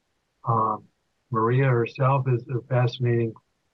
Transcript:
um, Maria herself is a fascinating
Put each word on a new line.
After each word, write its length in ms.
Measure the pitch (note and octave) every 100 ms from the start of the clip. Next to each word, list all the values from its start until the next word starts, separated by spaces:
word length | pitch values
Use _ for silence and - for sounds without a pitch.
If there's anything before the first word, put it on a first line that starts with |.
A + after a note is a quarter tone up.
| _ _ _ _ A#2+
um, 360 | A2+ - G#2+ - _ _ _ -
Maria 360 | A2+ A2+ B2+ C3+
herself 600 | A#2+ A2+ - C3+ C#3 C3
is 160 | A#2+ C#3+
a 120 | B2 -
fascinating 680 | B2 B2 - A#2+ A#2 A2+ A2 _ _ _